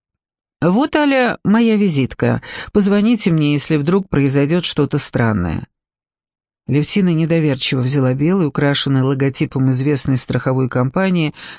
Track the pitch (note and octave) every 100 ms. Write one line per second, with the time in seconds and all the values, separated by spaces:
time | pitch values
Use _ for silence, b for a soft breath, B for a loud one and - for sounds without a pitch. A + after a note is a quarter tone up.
0 | _ _ _ _ _ _ D3+ F#3+ D#4 D#4
1 | D4 C4+ B3 - - G#3+ A#3 G#3+ G3+ C#3+
2 | B2 - A#2+ A#2 B B B - G3 G#3
3 | G#3+ A#3+ - D#3+ D3 D3 - D#3 C#3+ F#3+
4 | F#3+ D3+ C#3 C#3 C#3+ F3 E3+ - C#3+ D3
5 | - - A#2+ G#2+ F2 - - _ _ _
6 | _ _ _ _ _ _ - C3+ C#3+ G#3
7 | F#3 D#3+ D#3+ E3 D#3 C3 - C3+ B2+ C#3+
8 | C3 C3 D3+ F#3+ D#3 - C#3+ C#3 - C3+
9 | C3 C3+ C#3 C3 D#3 C#3 C3 B2+ C3+ C#3+
10 | - C3 - B2+ C3+ C3 C3 B2+ B2+ -
11 | F#3+ F3+ D3+ B B